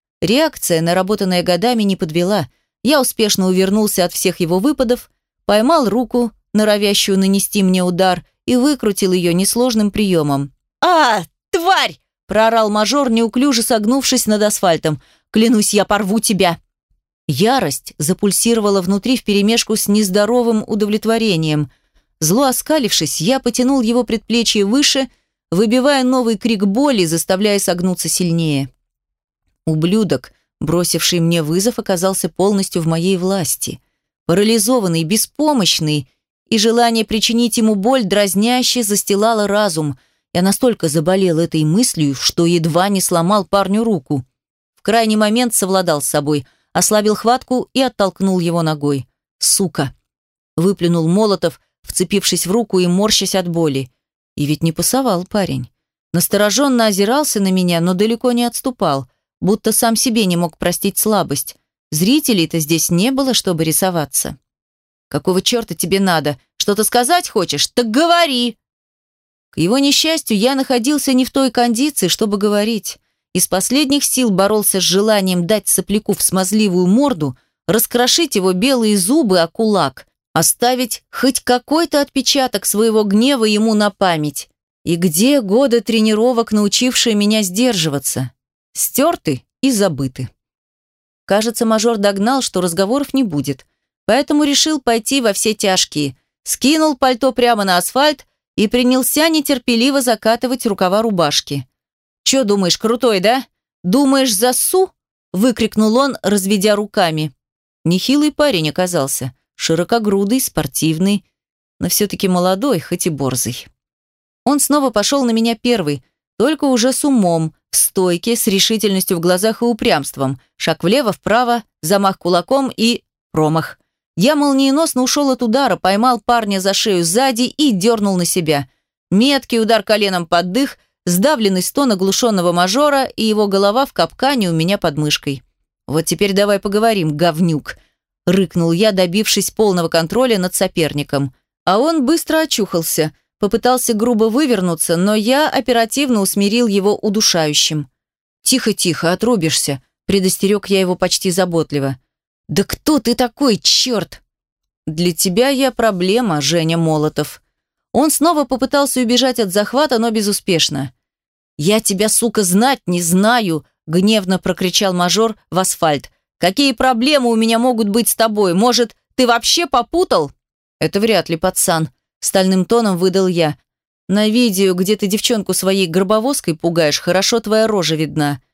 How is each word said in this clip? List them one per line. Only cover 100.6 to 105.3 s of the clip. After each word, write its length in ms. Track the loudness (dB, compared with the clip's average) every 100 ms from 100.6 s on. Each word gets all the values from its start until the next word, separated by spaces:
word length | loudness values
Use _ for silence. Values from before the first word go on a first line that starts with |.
| -4
рукава 360 | -2 0 0
рубашки. 640 | 0 0 0 -2 -4 -8 -8 _ _ _ _ _
«Чё 200 | -2 0
думаешь, 340 | 2 2 0 0
крутой, 420 | -2 0 0 2
да? 260 | 2 0 -4 _ _ _
Думаешь, 500 | 0 2 4 2 2
засу?» 580 | 0 0 0 0 0 0 _ _ _ _